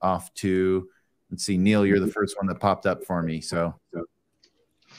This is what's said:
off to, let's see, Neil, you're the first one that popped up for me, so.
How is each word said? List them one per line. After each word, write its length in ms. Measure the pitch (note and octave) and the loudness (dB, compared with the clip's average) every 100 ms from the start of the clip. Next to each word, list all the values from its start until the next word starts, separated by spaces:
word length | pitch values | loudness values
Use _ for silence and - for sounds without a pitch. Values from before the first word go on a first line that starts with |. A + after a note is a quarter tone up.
off 320 | F#2+ F2 - | -2 -2 -6
to, 520 | - G2 F#2 F#2 F#2+ F#2 _ _ _ _ | -4 0 2 2 0 -4 _ _ _ _
let's 140 | F#2+ | -8
see, 120 | - F#2 | -2 2
Neil, 300 | G2 G#2+ G2+ | 4 4 4
you're 120 | G2 | 4
the 100 | F#2+ | 2
first 280 | G#2 G2 - | 0 -4 -2
one 100 | F#2+ | -4
that 120 | F2+ | 0
popped 240 | G2+ F#2 | 0 0
up 200 | F#2+ F2 - | 0 -2 -4
for 160 | F2+ | -4
me, 180 | E2 D#2 | -2 -4
so. 340 | - E2+ E2+ - _ F2 E2+ _ _ _ _ _ _ _ _ | -4 -2 -2 -6 _ -12 -12 _ _ _ _ _ _ _ _